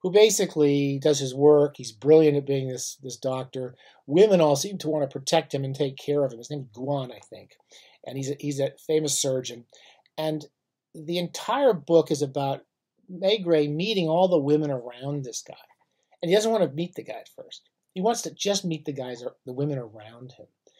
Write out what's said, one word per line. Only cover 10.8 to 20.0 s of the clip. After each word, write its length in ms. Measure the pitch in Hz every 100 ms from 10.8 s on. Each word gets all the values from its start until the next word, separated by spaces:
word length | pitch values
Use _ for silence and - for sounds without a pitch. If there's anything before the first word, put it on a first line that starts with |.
| _
the 260 | 160 156 175
entire 540 | 170 - - 254 277
book 380 | 185 139 165 156
is 100 | 143
about 420 | 143 139 139 135 _ _ _ _ _
Maigret 640 | 180 190 214 175 160 147
meeting 380 | 151 208 190 160
all 180 | 165 185
the 140 | 170
women 320 | 139 151 151
around 500 | 131 120 123 139 147
this 220 | 127 - -
guy. 80 | - _ _ _ _ _ -
And 80 | 170
he 60 |
doesn't 160 | 202 220
want 140 | 226
to 100 | 160
meet 220 | 143 180 -
the 80 |
guy 100 | -
at 160 | 110 - -
first. 320 | - - _ _ _
He 60 | 185
wants 220 | 208 233
to 120 | 160
just 300 | 160 202 196
meet 220 | 175 156 156
the 60 |
guys, 300 | 135 127 123 123 - 131
the 60 |
women 260 | 127 147 139
around 540 | 113 107